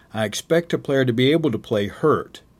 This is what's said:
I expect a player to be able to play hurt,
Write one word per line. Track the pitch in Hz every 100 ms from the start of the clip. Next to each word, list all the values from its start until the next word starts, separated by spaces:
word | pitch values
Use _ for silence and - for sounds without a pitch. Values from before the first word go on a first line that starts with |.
| _
I | 110
expect | 107 - - 165 170
a | 147
player | 135 135
to | 131
be | 117 131
able | 165 156
to | 107
play | - 107 101
hurt, | - 156 101 - - _